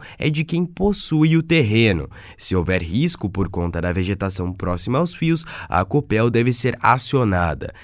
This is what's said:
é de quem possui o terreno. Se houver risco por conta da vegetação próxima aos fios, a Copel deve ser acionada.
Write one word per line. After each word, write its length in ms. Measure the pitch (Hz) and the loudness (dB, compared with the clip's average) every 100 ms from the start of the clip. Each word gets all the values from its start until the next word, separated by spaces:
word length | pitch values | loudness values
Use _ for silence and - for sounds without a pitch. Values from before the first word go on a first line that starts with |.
| - - | -6 -4
é 120 | 156 | -2
de 140 | 151 | -2
quem 220 | 160 170 175 | -2 -2 -4
possui 720 | 180 202 196 - 156 156 160 | -2 0 0 0 2 4 2
o 60 | |
terreno. 640 | 160 165 110 110 113 85 69 - - - | 4 2 4 4 4 2 -2 -14 -20 -6
Se 160 | - 92 | -2 0
houver 260 | 85 90 | 0 -2
risco 480 | 85 104 170 - 101 | 0 0 0 -2 -4
por 180 | 98 90 | -2 -4
conta 320 | 90 87 85 | -2 -4 -2
da 140 | 90 | -2
vegetação 580 | 87 90 95 98 92 90 | -2 -2 -2 -4 -4 -6
próxima 460 | 98 90 87 - 131 | -4 -4 -2 -2 0
aos 160 | 175 | -2
fios, 320 | - 160 160 - - - | -2 0 0 -4 -10 -2
a 160 | 90 95 | -2 0
Copel 440 | 147 - 107 120 | -2 0 0 2
deve 220 | 117 123 | 2 2
ser 260 | 123 123 117 | 2 -2 0
acionada. 920 | - 127 - 135 110 90 85 71 - - | 2 2 2 2 2 2 0 -2 -8 -14